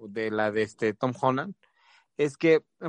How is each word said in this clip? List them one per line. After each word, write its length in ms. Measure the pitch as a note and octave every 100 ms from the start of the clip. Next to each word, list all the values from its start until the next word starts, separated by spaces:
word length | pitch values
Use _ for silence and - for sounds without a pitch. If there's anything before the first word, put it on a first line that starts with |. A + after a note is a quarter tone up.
| A2
de 240 | G#2 A2
la 200 | G#2+ G#2+
de 120 | G#2+
este 300 | G#2+ - A2+
Tom 200 | G#2 B2+ A#2+
Holland, 360 | C3 C3 F3+ - _ _ _ _ _ -
es 200 | D3 C3+
que 260 | E3 D#3+ - -